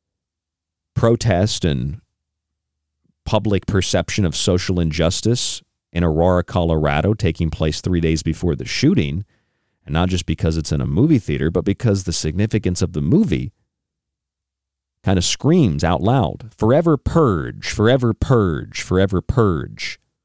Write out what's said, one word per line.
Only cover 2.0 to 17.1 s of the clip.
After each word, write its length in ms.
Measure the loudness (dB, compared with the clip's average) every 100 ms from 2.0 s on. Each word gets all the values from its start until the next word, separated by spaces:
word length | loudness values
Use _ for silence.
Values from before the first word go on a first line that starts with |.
| _ _ _ _ _ _ _ _ _ _ _ _
public 420 | -2 0 0 -2 0
perception 580 | -2 0 -2 -2 -2
of 100 | -2
social 460 | 0 0 0 0 0
injustice 840 | 0 0 -2 0 -2 -2 -4 -8 _ _ _
in 120 | -2
Aurora, 380 | 0 2 2 2
Colorado, 680 | 0 -2 0 2 0 0 0
taking 380 | 0 -2 -2 -4
place 320 | -2 -2 -2
three 180 | -2 0
days 220 | 0 0
before 320 | -2 -2 -2
the 100 | -4
shooting, 600 | -6 0 2 2 0 -4 -8 _ _ _ _ _
and 80 | -4
not 160 | -2 0
just 160 | -2
because 320 | -4 -2 -2 -2
it's 160 | -2
in 80 | -2
a 60 | -2
movie 320 | 0 2 2
theater, 320 | 0 -2 0
but 140 | 0
because 400 | -2 -2 0 0
the 80 | -2
significance 680 | -4 -4 -2 -2 0 -2 -2
of 140 | -2
the 80 | -2
movie 500 | 2 2 2 -2 -6 _ _ _ _ _ _ _ _ _ _ _ _ _ _ _
kind 160 | 0 0
of 60 |
screams 580 | 0 0 2 4 4 2
out 180 | 0 0
loud, 500 | 2 2 0 -4 -12 -2
"Forever 400 | 2 4 4 2
Purge, 720 | 2